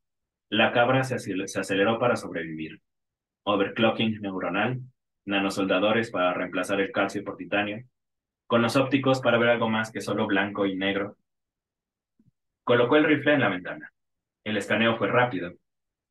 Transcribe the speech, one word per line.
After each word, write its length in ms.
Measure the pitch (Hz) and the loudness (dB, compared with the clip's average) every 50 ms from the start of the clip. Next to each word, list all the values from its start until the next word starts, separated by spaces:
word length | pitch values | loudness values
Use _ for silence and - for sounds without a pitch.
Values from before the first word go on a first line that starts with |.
| _ _ _ _ _ _ _ _ _ - | _ _ _ _ _ _ _ _ _ -4
la 220 | 107 110 113 107 | 0 2 2 2
cabra 320 | - 123 120 123 131 135 127 | 4 2 4 4 4 2 0
se 120 | - 120 | 0 -4
acel-, 320 | 107 - 101 92 90 98 - | -6 -6 -4 -4 -4 -6 -6
se 120 | - 101 | -6 -6
aceleró 400 | 92 101 98 98 98 113 117 113 | -4 -2 0 2 2 2 2 2
para 160 | 123 120 113 | 2 0 0
sobrevivir. 680 | - 98 87 71 82 82 80 80 78 78 78 78 - _ _ _ _ _ _ _ _ _ _ _ _ - | 0 -4 -8 -8 -8 -8 -8 -8 -8 -10 -10 -12 -16 _ _ _ _ _ _ _ _ _ _ _ _ -2
Overclocking 760 | 101 104 101 98 - - - 113 110 107 - 120 110 104 104 | 0 2 2 2 0 0 2 2 2 2 2 0 0 0 -2
neuronal, 580 | 101 98 92 92 90 87 87 101 110 123 131 131 - - _ _ _ _ _ _ - | -6 -6 -6 -4 -4 -4 -2 -2 -2 -2 -2 -6 -8 -14 _ _ _ _ _ _ -8
nanosoldadores 840 | 98 101 98 101 98 - 104 95 98 92 92 101 107 110 117 110 - | -4 -2 0 0 -2 -2 -2 0 0 2 2 2 2 2 0 -2 -2
para 240 | - 92 90 90 90 | -2 0 0 0 0
reemplazar 460 | 92 92 87 90 92 90 101 98 98 | -2 -4 -4 -4 -6 -4 -2 0 -2
el 120 | 98 92 | -2 -2
calcio 320 | - 104 98 95 - 104 101 | 0 -2 -2 -2 -2 -6 -8
por 120 | 101 95 | -8 -10
titanio, 480 | - 90 85 101 104 104 104 104 127 127 _ _ _ _ _ _ _ _ _ _ _ _ - | -12 -8 -4 -2 -2 -2 -2 -6 -10 -12 _ _ _ _ _ _ _ _ _ _ _ _ 0
con 140 | 120 120 | 2 2
los 140 | 120 120 - 139 | 2 4 2 2
ópticos 420 | 127 - 143 131 131 135 131 - | 2 2 2 0 2 2 2 2
para 160 | - 120 117 117 | 2 2 2 4
ver 120 | 120 120 | 4 4
algo 200 | 120 113 117 113 | 2 2 2 0
más 220 | 110 110 110 - | 0 -2 -2 -4
que 100 | - - | -6 -8
solo 240 | - - 104 107 107 | -6 -4 -2 -2 0
blanco 400 | 101 101 95 98 104 101 104 98 | 0 0 0 0 -2 -2 -2 -2
y 100 | 95 92 | -2 -2
negro. 420 | 92 98 98 101 98 101 104 - _ _ _ _ _ _ _ _ _ _ _ _ _ _ _ _ _ _ _ _ _ _ _ _ _ _ _ _ _ - | -2 -2 -2 -2 -2 -4 -6 -8 _ _ _ _ _ _ _ _ _ _ _ _ _ _ _ _ _ _ _ _ _ _ _ _ _ _ _ _ _ 0
Colocó 320 | - 123 120 120 123 147 | 2 4 4 4 6 6
el 80 | 151 151 | 4 6
rifle 300 | 151 151 131 123 147 147 | 4 2 2 2 2 2
en 80 | 135 | 2
la 80 | 113 101 | 2 0
ventana. 420 | 95 90 87 82 - - - - _ _ _ _ _ _ _ _ _ _ - | -2 -4 -8 -10 -12 -12 -14 -20 _ _ _ _ _ _ _ _ _ _ -10
El 140 | 110 107 104 | -6 -4 -4
escaneo 400 | - - 110 107 117 117 113 - | -2 -2 0 0 2 0 0 0
fue 120 | 104 98 | -2 0
rápido. 440 | 110 123 123 127 123 87 85 87 - _ _ _ _ _ _ _ _ _ _ _ | 2 2 2 2 0 -4 -8 -8 -12 _ _ _ _ _ _ _ _ _ _ _